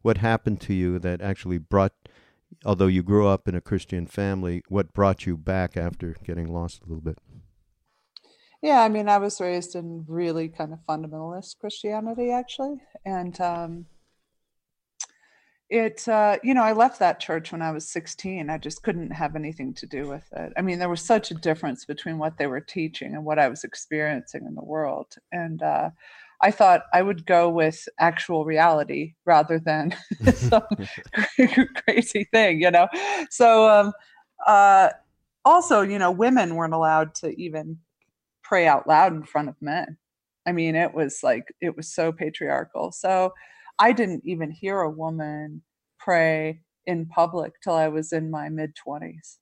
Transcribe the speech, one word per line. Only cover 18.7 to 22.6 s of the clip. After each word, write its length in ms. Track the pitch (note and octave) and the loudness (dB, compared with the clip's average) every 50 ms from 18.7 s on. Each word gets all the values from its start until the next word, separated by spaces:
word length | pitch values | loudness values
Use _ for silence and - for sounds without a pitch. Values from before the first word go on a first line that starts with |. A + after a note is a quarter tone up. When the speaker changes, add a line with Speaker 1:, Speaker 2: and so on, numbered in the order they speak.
| - - - | -14 -8 -6
Speaker 2:
couldn't 280 | A3 F#3 E3+ E3 D#3+ | -6 -6 -4 -8 -10
have 240 | E3 D#3 E3 D3 D3+ | -6 -6 -6 -6 -6
anything 380 | D#3 D3+ D3+ D#3+ D#3+ C3+ C3+ - | -8 -10 -10 -10 -10 -12 -12 -12
to 120 | - - | -14 -16
do 200 | - D3+ C#3 C#3+ | -12 -12 -10 -10
with 200 | C#3+ C#3 E3 - _ - | -10 -12 -14 -16 _ -14
it. 180 | - D#2+ - - | -14 -12 -8 -6
I 40 | - | -4
mean, 160 | F#3 F#3 F3 | -4 -4 -4
there 120 | F3 F3+ F3 | -4 -4 -4
was 120 | F3 E3 | -4 -6
such 300 | - - A#3 G#3+ G#3 - | 0 0 0 0 0 -6
a 40 | E3 | -12
difference 500 | D#3+ - E3+ D#3 D#3+ - D3 B2 - - | -6 -2 -2 -2 -2 -4 -8 -8 -10 -10
between 320 | - D3+ - - F3 D#3+ D#3+ | -14 -12 -10 -10 -10 -8 -6
what 180 | D3+ D#3+ D#3+ | -6 -8 -4
they 80 | - D3+ | -4 -6
were 160 | C#3+ B2+ C#3+ | -4 -4 -8